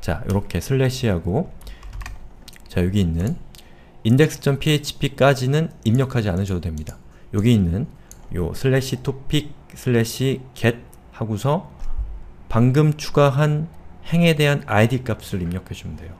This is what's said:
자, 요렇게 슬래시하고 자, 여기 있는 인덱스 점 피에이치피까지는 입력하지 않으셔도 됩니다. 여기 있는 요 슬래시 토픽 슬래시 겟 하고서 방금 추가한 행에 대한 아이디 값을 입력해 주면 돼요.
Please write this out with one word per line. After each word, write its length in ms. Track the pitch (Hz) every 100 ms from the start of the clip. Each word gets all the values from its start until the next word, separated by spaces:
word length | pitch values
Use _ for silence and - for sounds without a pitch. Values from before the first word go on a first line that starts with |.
자, 220 | - 80 -
요렇게 300 | 95 - 90
슬래시하고 920 | - 135 131 127 120 90 85 104 180 - - - - - - - - - - - -
자, 160 | -
여기 160 | 90 101
있는 360 | 92 82 95 170 - - - - - -
인덱스 360 | 113 127 156 -
점 180 | - 139
피에이치피까지는 1080 | - 147 - - 139 - 131 131 127 147 165 -
입력하지 440 | - 117 131 123 104
않으셔도 320 | 87 98 92
됩니다. 380 | 85 78 78 - - - -
여기 180 | 104 107
있는 360 | 117 90 87 151 - - - -
요 180 | 82 82
슬래시 480 | 92 135 131 127 127
토픽 520 | - 131 - 151 147 - -
슬래시 680 | - - 120 117 - 131 127 -
겟 220 | - 113 120 - - -
하고서 600 | - 107 107 127 156 - - - - - - - - -
방금 480 | 113 123 131 151 151
추가한 720 | - - 143 131 151 151 160 - - - -
행에 240 | 170 170 156
대한 260 | 147 143 -
아이디 360 | 107 113 127
값을 400 | 123 107 - 98
입력해 320 | 87 90 -
주면 220 | - - 76
돼요. 160 | 80 87